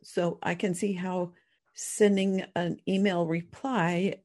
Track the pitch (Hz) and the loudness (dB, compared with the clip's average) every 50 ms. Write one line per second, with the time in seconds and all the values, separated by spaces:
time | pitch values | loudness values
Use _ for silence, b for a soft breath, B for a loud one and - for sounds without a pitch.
0 | - - - 185 175 170 170 - - - 175 170 226 190 180 - 214 202 190 175 | -16 -8 -4 -2 -2 -2 -2 -4 -4 -4 -4 -2 -2 -2 -2 0 -2 -2 -2 -2
1 | 180 185 180 185 180 175 b b b b b b b b b - - - - - | -4 -4 -4 -4 -4 -6 b b b b b b b b b -14 -12 -4 2 4
2 | 214 202 202 196 190 196 190 190 - - - 170 175 170 - - - 180 190 190 | 4 6 6 4 2 2 0 0 -2 -4 -4 -2 -2 -2 -4 -4 -4 -2 0 2
3 | 202 208 180 175 170 160 165 170 170 - - - - 269 254 208 165 170 175 170 | 2 2 2 2 2 0 0 -2 -4 -6 -12 -8 -6 -2 0 2 2 2 2 0
4 | 190 190 - - | 0 -2 -2 -4